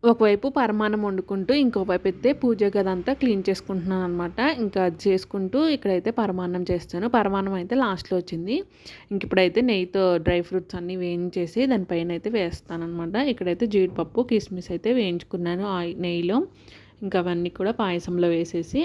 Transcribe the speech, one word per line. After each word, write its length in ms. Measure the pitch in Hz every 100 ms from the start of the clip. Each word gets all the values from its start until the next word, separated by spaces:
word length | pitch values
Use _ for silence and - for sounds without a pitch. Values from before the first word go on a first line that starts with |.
ఒకవైపు 420 | 233 233 214 208 262
పరమాన్నం 540 | 277 240 214 214 214
వండుకుంటూ 500 | 208 190 185 196 185
ఇంకోవైపు 520 | 285 269 220 190 180 190
అయితే 240 | 180 196
పూజ 280 | 285 247 220
గది 260 | 202 202 190
అంతా 220 | 185 180
క్లీన్ 280 | 269 262 202
చేసుకుంటున్నాను 640 | 190 190 - 190 175 185
అనమాట. 340 | 180 175 175 180 254 262
ఇంకా 240 | 214 196
అది 160 | 185 165
చేసుకుంటూ 580 | 202 190 - 202 190 247 320
ఇక్కడైతే 440 | 285 202 185 185
పరమాన్నం 520 | 233 208 185 180 180
చేస్తాను. 440 | 180 180 - 175 220
పరమాన్నం 480 | 240 202 196 196 190
అయితే 200 | 180 254
లాస్ట్లో 380 | 247 185 - 185
వచ్చింది. 400 | 175 165 175 269 403 _ - - -
ఇంక 140 | 196
ఇప్పుడైతే 400 | - 190 185 208
నెయ్యితో 420 | 247 202 180 196 185 175
డ్రై 220 | 160 175
ఫ్రూట్స్ 360 | 175 185 180 185
అన్నీ 180 | 175 185
వేయించేసి 640 | 180 175 180 180 170 170 269
దానిపైన 440 | 240 180 170 170
అయితే 200 | 170 208
వేస్తానన్నమాట. 840 | 226 175 - - 165 165 170 170 208 285
ఇక్కడైతే 380 | 233 180 175 233
జీడిపప్పు, 560 | 202 185 190 160 -
కిస్మిస్ 460 | 247 220 - 185 170
అయితే 220 | 170 214
వేయించుకున్నాను 760 | 254 202 175 - 180 175 175 202
ఆ 100 | 185 170 -
నెయ్యిలో. 400 | 175 175 175 220 381 - - - - _
ఇంకా 180 | 202 185
అవన్నీ 320 | 175 175 175
కూడా 240 | - 190
పాయసంలో 540 | 233 208 175 170 175 175
వేసేసి 520 | 170 170 175 165 -